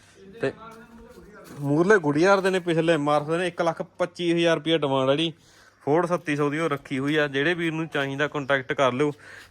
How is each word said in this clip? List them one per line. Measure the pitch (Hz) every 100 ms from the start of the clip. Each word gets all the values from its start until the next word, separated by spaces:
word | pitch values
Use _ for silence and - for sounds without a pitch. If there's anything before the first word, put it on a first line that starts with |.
| - - 98 98
ਤੇ | 135 - - - - - - - - - - 139
ਮੂਹਰਲੇ | 143 147 175 214
ਗੁਡੀਆਰ | 147 147 185 196
ਦੇ | 185
ਨੇ, | 185
ਪਿਛਲੇ | 175 165 160
ਐਮ | 160 147
ਆਰ | 147
ਐਫ | 147
ਦੇ | 165
ਨੇ। | 180
ਇੱਕ | 175
ਲੱਖ | 170 165 175 -
ਪੱਚੀ | 175 - 175
ਹਜ਼ਾਰ | 170 170 160
ਰੁਪਇਆ | 156 165
ਡਿਮਾਂਡ | 147 135 131
ਆ | 147
ਜਿਹੜੀ | 165 147 _ - - _
Ford | - 156 175
ਛੱਤੀ | 170 160 143
ਸੌ | 147
ਦੀ | 151
ਉਹ | 165
ਰੱਖੀ | 139 - 135
ਹੋਈ | 139 156
ਆ। | 147
ਜਿਹੜੇ | 139 151
ਵੀਰ | 175 165
ਨੂੰ | 156 160
ਚਾਹੀਦਾ | 151 139 139 147
ਕੰਟੈਕਟ | 151 135 139 123
ਕਰ | 139 131
ਲਿਓ, | 123 147 143 - - -